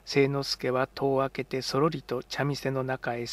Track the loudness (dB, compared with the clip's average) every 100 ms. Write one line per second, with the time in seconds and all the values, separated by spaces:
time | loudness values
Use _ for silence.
0 | 0 4 4 2 -2 -2 0 0 0 0
1 | 0 2 0 -4 -6 -4 0 2 2 0
2 | -4 -6 -4 -2 -2 0 -2 -2 -2 -4
3 | -4 -4 -4